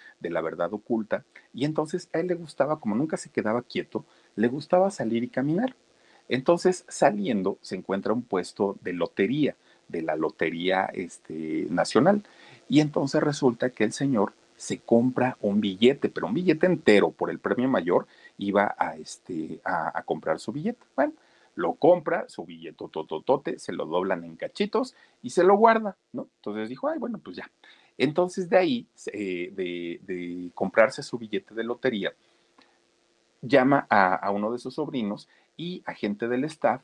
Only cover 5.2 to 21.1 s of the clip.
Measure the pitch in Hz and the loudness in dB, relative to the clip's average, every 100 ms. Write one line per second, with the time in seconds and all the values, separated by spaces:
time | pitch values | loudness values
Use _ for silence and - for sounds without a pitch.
5.2 | 123 131 143 175 262 - _ _ _ _ | -2 -2 0 0 -2 -6 _ _ _ _
6.2 | - 127 131 175 180 180 - - 147 208 | -4 0 2 4 4 0 -6 2 2 2
7.2 | 180 104 95 - - 95 92 95 98 117 | 0 0 0 -4 -8 -10 -4 -4 0 -2
8.2 | 120 95 - - 101 95 92 87 85 - | 0 -2 -2 -2 -2 -2 -8 -4 -4 0
9.2 | 98 147 143 - _ _ - 85 80 76 | 0 2 0 -2 _ _ -10 -6 -4 -2
10.2 | 78 - 82 85 90 92 98 - 85 - | -2 -2 -4 -2 0 0 0 -4 -10 -12
11.2 | - 80 160 156 - 175 196 220 180 208 | -12 -8 -4 -4 -2 0 2 4 4 2
12.2 | - - - - - 143 151 - 139 156 | -2 -20 -20 -20 2 2 4 0 0 2
13.2 | 151 143 131 113 127 - 110 - 139 117 | 0 4 2 2 -4 0 -2 0 0 2
14.2 | 101 - _ _ - 98 - 117 127 127 | 2 -2 _ _ -10 -10 2 4 4 2
15.2 | 127 - 104 104 104 92 120 143 101 - | -2 0 0 2 0 4 4 6 -2 -2
16.2 | 82 135 180 156 185 160 - 104 85 - | -2 0 2 4 2 4 6 6 6 0
17.2 | 85 82 - - 127 113 85 101 - _ | -4 -4 -2 0 0 0 2 0 0 _
18.2 | - - 98 98 101 - 80 78 78 - | -20 -8 0 2 0 -2 -6 -6 -14 -16
19.2 | - 85 78 78 90 87 80 80 - 80 | -10 -8 -8 -8 -6 -4 -4 -6 -4 -4
20.2 | 80 80 - 131 196 - _ - 294 | -2 -4 -4 -6 -6 -8 _ -2 -2